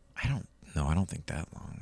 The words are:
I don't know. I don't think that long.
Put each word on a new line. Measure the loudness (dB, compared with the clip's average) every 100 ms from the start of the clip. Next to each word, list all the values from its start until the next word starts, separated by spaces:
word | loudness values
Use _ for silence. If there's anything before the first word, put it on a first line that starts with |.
| -16 -2
I | 0
don't | 0 -2 -14 -4
know. | 0 4
I |
don't | 4 2
think | -2 -4
that | -4 -4
long. | -8 -10 -8